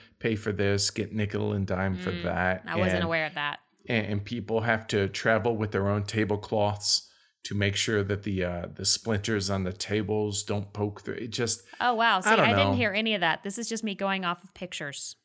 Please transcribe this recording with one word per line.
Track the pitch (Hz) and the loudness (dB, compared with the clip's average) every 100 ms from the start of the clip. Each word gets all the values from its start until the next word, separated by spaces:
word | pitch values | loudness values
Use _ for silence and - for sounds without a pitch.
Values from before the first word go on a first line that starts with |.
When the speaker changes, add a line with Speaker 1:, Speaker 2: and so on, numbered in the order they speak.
| - _ | -18 _
Speaker 1:
pay | 117 | -2
for | 110 110 | 0 -2
this, | 98 101 101 101 | 0 2 4 2
get | - 101 | -2 -4
nickel | 107 104 104 104 | -2 -2 0 -2
and | 101 98 | 0 0
dime | 92 95 92 | 0 0 0
for | 92 | -4
Speaker 2:
Mm, | 87 | -4
Speaker 1:
that, | 87 87 92 92 - | -2 0 0 0 -2
Speaker 2:
I | |
wasn't | - - 92 | 0 2 2
Speaker 1:
and, | |
Speaker 2:
aware | 165 165 156 | 2 0 -2
of | |
that. | 151 143 147 _ _ - | -4 -6 -6 _ _ -2
Speaker 1:
and, | 120 101 | -2 0
and | 104 | -4
people | 101 120 104 113 | -4 -6 -2 0
have | 113 110 - | 2 0 2
to | 107 98 | 0 0
travel | - 120 110 113 113 | 0 2 4 2 0
with | 104 | 0
their | 98 98 | 0 2
own | 104 | 0
tablecloths | 98 110 104 101 - 110 104 104 - - - _ _ _ | 0 0 0 0 -2 0 0 0 0 0 -2 _ _ _
to | - | -6
make | 101 101 101 | 0 0 2
sure | - 107 | 0 0
that | 98 98 | 0 -2
the, | 104 95 | -2 -2
uh, | 87 87 90 | -2 -2 -6
the | - | -4
splinters | 95 - 113 104 104 107 95 | 0 0 2 -2 0 0 0
on | 98 | -2
the | 92 | -2
tables | - - 104 95 107 107 101 | -4 -2 -2 0 0 0 -2
don't | - 104 101 | -2 -4 -4
poke | - 104 104 | -4 -4 -4
through. | - | -10
It | - 117 | -8 -8
just, | 117 117 - - - | -4 -2 -2 -6 -2
Speaker 2:
Oh, | 247 | 0
wow. | 226 226 196 | 2 2 4
See, | 190 | 4
Speaker 1:
I | 220 | 6
don't | 156 | 6
Speaker 2:
I | |
didn't | 98 98 | 6 4
Speaker 1:
know. | - | 4
Speaker 2:
hear | 226 | 2
any | 190 220 | 0 0
of | 208 | 2
that. | 170 160 | 2 0
This | 202 202 | -2 -6
is | 226 | -4
just | 226 | -4
me | 220 | -4
going | 196 196 190 | -4 -2 -2
off | 180 175 | -2 -4
of | 185 | -8
pictures. | - 180 - 147 139 - - | -14 -10 -8 -8 -8 -10 -12